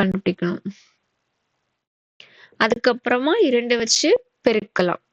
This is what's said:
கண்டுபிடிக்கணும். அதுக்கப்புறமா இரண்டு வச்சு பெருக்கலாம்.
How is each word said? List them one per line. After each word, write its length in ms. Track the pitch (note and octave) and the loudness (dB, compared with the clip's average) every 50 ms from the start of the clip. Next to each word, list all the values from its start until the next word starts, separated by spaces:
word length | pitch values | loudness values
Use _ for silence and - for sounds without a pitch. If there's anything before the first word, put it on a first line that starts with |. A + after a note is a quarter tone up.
கண்டுபிடிக்கணும். 600 | G3 F#3+ F#3 F#3+ - - F3+ - F3 F3 F#3+ - - G3 G3 - _ _ _ _ _ _ _ _ _ _ _ _ _ _ _ _ _ _ _ _ _ _ _ _ _ _ _ - - _ _ - - _ _ - | -2 0 -2 -2 -4 -4 -4 -4 -4 -6 -6 -6 -10 -14 -14 -14 _ _ _ _ _ _ _ _ _ _ _ _ _ _ _ _ _ _ _ _ _ _ _ _ _ _ _ -20 -20 _ _ -20 -20 _ _ -2
அதுக்கப்புறமா 760 | - A3 A#3 A#3 - B3+ A#3 B3 - B3 B3 B3 C4 D4+ F4 A#4 G4 C#4+ | 0 0 0 2 2 0 0 0 -2 -2 -2 0 0 0 2 2 2 2
இரண்டு 280 | A#3+ A#3+ A#3 A#3+ A#3+ A#3 | 2 0 0 0 -2 -2
வச்சு 320 | A3+ A3+ - - - D#4 A4+ B4+ - _ _ _ - A#3+ | 0 -2 -2 0 2 2 0 0 -2 _ _ _ -2 0
பெருக்கலாம். 540 | A3+ G#3+ G#3 - _ - F3+ F3 E3 - _ _ | 0 0 -4 -4 _ -2 -2 -2 -2 -6 _ _